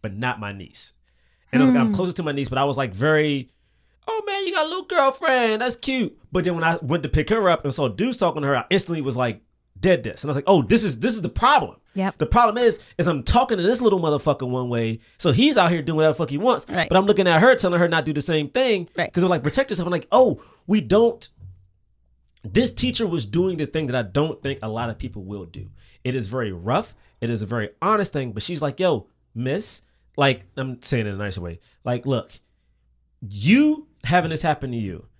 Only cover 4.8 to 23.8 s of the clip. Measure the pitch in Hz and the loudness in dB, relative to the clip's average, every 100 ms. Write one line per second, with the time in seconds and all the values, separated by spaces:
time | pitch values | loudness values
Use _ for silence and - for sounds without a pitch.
4.8 | 370 359 269 262 320 262 226 214 247 240 | -2 2 2 2 0 2 2 0 -2 -4
5.8 | - 262 185 - - 185 175 170 165 165 | -4 -2 -2 -6 -6 -2 -2 0 -2 -2
6.8 | 147 170 143 156 151 226 190 165 143 131 | -2 -4 0 -2 0 2 2 2 0 -2
7.8 | 135 101 233 233 180 156 139 131 - 190 | -2 0 -4 0 -2 0 -2 -2 0 -2
8.8 | - 165 135 120 123 101 _ _ _ - | 0 -4 -4 -2 -4 -4 _ _ _ -2
9.8 | 185 170 110 - 147 139 - 190 107 220 | 2 2 0 -8 -4 -2 4 4 4 2
10.8 | 208 117 254 220 208 - 240 392 - - | 2 -2 -2 -2 -4 0 4 4 0 -10
11.8 | _ 190 190 - - 240 233 226 240 - | _ -4 -4 -2 0 4 4 4 2 2
12.8 | - - 165 151 117 240 254 208 180 247 | -10 -2 -2 0 2 2 2 0 2 2
13.8 | 240 190 165 147 - 139 123 127 123 117 | 2 2 2 0 0 -2 -4 -4 -2 -2
14.8 | 113 113 _ _ 170 127 277 240 170 170 | -2 -6 _ _ 2 4 4 4 4 2
15.8 | 139 156 156 156 156 143 233 233 - 180 | 0 2 2 2 -4 0 0 0 -2 -4
16.8 | 160 185 196 202 185 160 233 254 - 175 | 2 4 4 4 4 6 6 6 2 2
17.8 | 170 165 147 147 143 156 143 247 262 202 | 2 2 0 -4 -2 -2 0 0 2 0
18.8 | 170 - 170 - 180 175 143 254 269 180 | -2 -6 -2 0 2 2 0 0 -2 -2
19.8 | 175 180 - 254 254 143 - _ - 208 | -2 -4 2 4 4 2 -10 _ 0 0
20.8 | 117 208 233 233 - _ - - _ _ | 4 4 4 0 -16 _ -20 -20 _ _
21.8 | _ _ _ _ _ _ 90 95 240 - | _ _ _ _ _ _ -2 0 0 -2
22.8 | 254 - 214 165 104 160 185 165 147 160 | -4 -2 -2 -4 -2 -2 -2 -2 -4 -4